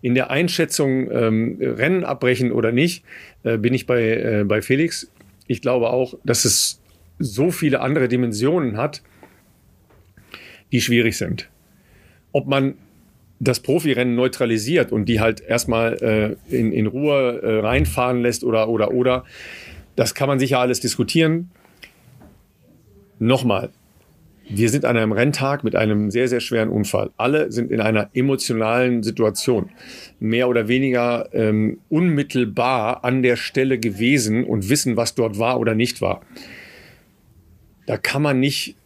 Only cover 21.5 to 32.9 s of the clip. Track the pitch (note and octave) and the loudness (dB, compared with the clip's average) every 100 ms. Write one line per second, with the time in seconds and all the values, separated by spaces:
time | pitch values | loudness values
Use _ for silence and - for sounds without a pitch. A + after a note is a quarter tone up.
21.5 | _ - - - _ - - - - _ | _ -20 -20 -20 _ -20 -20 -20 -20 _
22.5 | _ _ _ _ - _ _ A2 C3 B2+ | _ _ _ _ -20 _ _ 2 2 2
23.5 | G2 G2 _ _ _ _ _ - _ - | 0 -2 _ _ _ _ _ -20 _ -10
24.5 | G2+ A2+ C3+ C3+ A#2+ A2 G#2+ B2+ C#3+ C3+ | 0 2 2 2 2 2 2 2 2 -2
25.5 | C#3+ A2 G#2 G#2+ G#2 G#2 A2 B2+ A#2+ A#2 | -2 0 2 2 2 0 0 0 0 -2
26.5 | A#2 A2 G#2+ G2+ G#2 G#2 _ A#2+ D3+ D3+ | -2 0 0 0 0 -2 _ 0 0 0
27.5 | - A#2 A2+ G#2+ A2 G2+ - C3 C3+ - | -2 -2 0 2 0 0 -2 0 0 -2
28.5 | A2+ A2 A#2 B2+ A#2+ A2 G#2+ A2+ G#2 - | -2 0 2 2 0 -2 0 0 0 0
29.5 | A#2 F#2 - - - - _ A2 A#2 B2+ | 0 -2 -10 -20 -20 -20 _ -2 2 2
30.5 | A#2+ G#2+ B2+ C3+ B2 A#2+ A#2+ - - A2 | 2 2 0 2 0 0 -2 -4 0 2
31.5 | G#2+ A2 - _ D#3 F3+ D3 C3+ C3 A#2+ | 2 0 -2 _ 0 2 2 0 0 -2
32.5 | G2+ B2 C3 G#2+ | 0 0 0 0